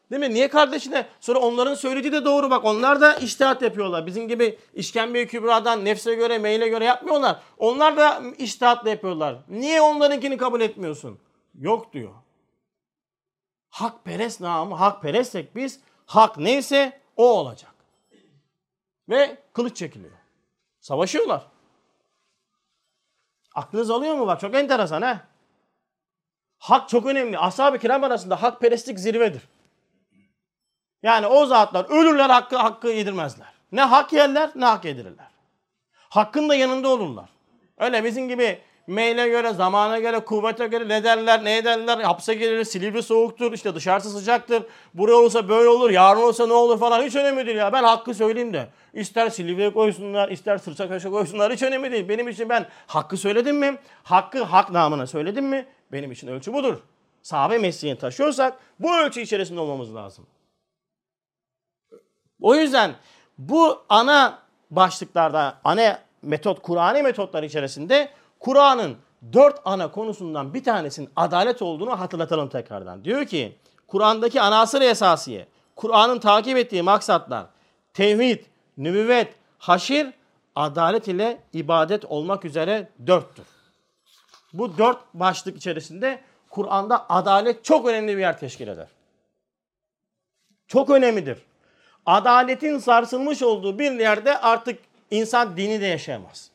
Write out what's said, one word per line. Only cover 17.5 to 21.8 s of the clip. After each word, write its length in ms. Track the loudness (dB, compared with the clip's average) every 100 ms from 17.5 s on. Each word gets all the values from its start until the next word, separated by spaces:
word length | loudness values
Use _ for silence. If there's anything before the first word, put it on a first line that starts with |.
| -10 -20 _ _ _ _ _ _ _ _ _ _ _ _ _ -2
Ve 300 | 0 0 -2 _
kılıç 240 | -6 -6 -6
çekiliyor. 360 | -14 -14 -20 _ _ _ _ _ _ _
Savaşıyorlar. 680 | -6 -2 -2 0 0 -2 -6 _ _ _